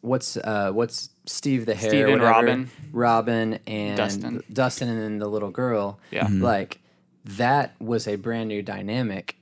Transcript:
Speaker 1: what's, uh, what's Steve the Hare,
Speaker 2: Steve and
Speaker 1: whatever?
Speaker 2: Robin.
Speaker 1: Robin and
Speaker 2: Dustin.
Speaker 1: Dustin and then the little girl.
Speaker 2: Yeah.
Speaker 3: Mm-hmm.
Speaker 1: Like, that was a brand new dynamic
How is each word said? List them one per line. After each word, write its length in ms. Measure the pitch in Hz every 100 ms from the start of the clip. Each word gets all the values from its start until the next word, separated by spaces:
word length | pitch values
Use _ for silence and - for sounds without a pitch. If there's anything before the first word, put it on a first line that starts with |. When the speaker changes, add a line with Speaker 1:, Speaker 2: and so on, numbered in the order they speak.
Speaker 1:
what's, 360 | 113 131 - -
uh, 340 | - 104 101
what's 380 | 101 117 - - _ -
Steve 400 | - 147 131 113
the 80 |
Hare, 160 | 104 110
Speaker 2:
Steve 140 | 107 107
and 120 | 107
Speaker 1:
whatever? 100 | 117
Speaker 2:
Robin. 400 | 113 120 127 131 - -
Speaker 1:
Robin 640 | 117 120 117 113 117 113 110 -
and 300 | 107 104 104
Speaker 2:
Dustin. 460 | 107 101 113 120 -
Speaker 1:
Dustin 360 | 120 127 - 123
and 120 | 113
then 180 | 107 107
the 100 | 104
little 220 | 107 101
girl. 480 | 90 127 113 101 101 -
Speaker 2:
Yeah. 140 | - 101
Speaker 3:
Mm-hmm. 160 | 98
Speaker 1:
Like, 380 | 95 104 95 - _ _ _ _
that 500 | - 101 120 143 135 _
was 260 | 113 117 110
a 100 | 104
brand 320 | 104 117 110
new 140 | 104
dynamic 720 | 101 98 98 117 120 95 - -